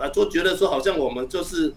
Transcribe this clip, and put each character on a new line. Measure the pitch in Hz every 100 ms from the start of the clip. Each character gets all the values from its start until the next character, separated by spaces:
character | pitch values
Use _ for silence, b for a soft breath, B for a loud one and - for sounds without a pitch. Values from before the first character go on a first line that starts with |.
啊， | -
就 | 202 202
觉 | 165
得 | 185 175
说 | 190
好 | 135
像 | 190 165
我 | 127
们 | 123 127
就 | 180
是 | 170 170 151